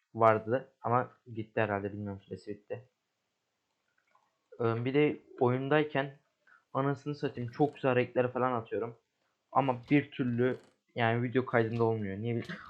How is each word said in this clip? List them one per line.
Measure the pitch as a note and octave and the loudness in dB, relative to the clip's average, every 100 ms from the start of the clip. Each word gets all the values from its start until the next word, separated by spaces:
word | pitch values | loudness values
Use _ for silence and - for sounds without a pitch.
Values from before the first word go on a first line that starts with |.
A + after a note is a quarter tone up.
| _ | _
Vardı | A2+ A2 G#2+ G#2+ C3 - _ | 4 4 4 0 -4 -4 _
ama | A2+ B2 B2 _ - | -2 0 -2 _ -16
gitti | A2+ A2 - | -12 -8 -2
herhalde, | G#2+ G2+ G2+ | 0 0 -4
bilmiyorum, | G2+ G#2 G2 | -6 -8 -10
süresi | - F#2+ - | -12 -14 -12
bitti. | G2+ - A2+ - _ _ _ _ _ _ _ _ _ _ _ _ _ _ _ _ - | -16 -12 -12 -14 _ _ _ _ _ _ _ _ _ _ _ _ _ _ _ _ -4
Ee, | A#2 A2+ B2 | -2 0 0
bir | |
de | C#3+ D3+ D3+ - - | 2 2 0 -10 0
oyundayken | B2 B2+ C3+ D3+ D3+ C#3 C#3+ C#3+ _ _ _ - _ | 2 2 2 0 2 -2 -4 -6 _ _ _ -20 _
anasını | C3 C#3 C3 D3 D3 | -2 -2 -2 -6 -6
satayım | C#3 - A#2+ | -6 -6 -8
çok | - D3 - | 0 0 2
güzel | C3+ B2 | 2 2
renkler | B2 B2+ B2 | 2 0 0
falan | B2+ B2+ | 0 0
atıyorum. | A#2+ - G2+ A#2 - _ _ _ _ _ | 0 -4 -6 -6 -8 _ _ _ _ _
Ama | B2+ C3+ A#2+ - | 0 0 -2 2
bir | D3 C#3+ | 2 2
türlü | - B2 A#2 B2+ A#2+ - _ _ - | -4 -2 2 0 0 -10 _ _ 0
yani | A2+ A#2 | 0 2
video | B2 B2+ B2 | 0 0 2
kaydında | B2 A2+ A#2 | 2 2 2
olmuyor. | A2+ A2+ G2+ F#2+ | 0 0 -4 -6
Niye | A#2 A#2 | -4 -4
bil-, | - - - | -6 -12 2